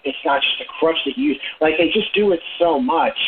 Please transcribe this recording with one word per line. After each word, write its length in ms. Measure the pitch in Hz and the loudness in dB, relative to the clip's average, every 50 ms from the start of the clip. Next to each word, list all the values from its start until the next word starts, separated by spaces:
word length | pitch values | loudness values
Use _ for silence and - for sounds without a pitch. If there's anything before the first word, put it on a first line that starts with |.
| - | -8
it's 140 | 139 131 - - | -8 -8 -4 -2
not 180 | 156 139 135 | 0 0 0
just 200 | - - - - | 0 0 -2 -4
a 40 | 127 - - - | -6 -10 -6 0
crutch 180 | 156 165 165 - - | 0 0 0 0 -2
that 120 | 139 123 - | -4 -2 -2
you, 180 | 139 151 135 - - - - - | 0 0 0 -2 -4 -10 -4 0
like, 120 | 156 156 233 233 | 0 0 2 2
they 100 | 170 - | 2 2
just 260 | - 220 - - - | 2 0 0 0 2
do 180 | 196 208 202 | 2 2 4
it 80 | 180 165 - - - - | 2 0 -2 -6 -2 0
so 220 | 170 170 160 135 | 2 2 2 2
much 380 | 123 131 165 160 156 - - - - | 2 2 2 2 2 0 0 -2 -2